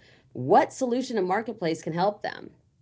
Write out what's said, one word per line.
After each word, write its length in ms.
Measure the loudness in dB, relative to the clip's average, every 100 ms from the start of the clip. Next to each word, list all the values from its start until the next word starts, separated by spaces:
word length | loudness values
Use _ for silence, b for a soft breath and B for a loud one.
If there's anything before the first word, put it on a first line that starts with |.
| b b b
What 400 | -8 4 6 6
solution 460 | -2 -2 -2 -2 -2
and 80 | 0
marketplace 540 | 0 -2 -4 -4 -2
can 100 | -4
help 300 | 0 0 0
them?" 280 | -8 -8 -16 -20 _ _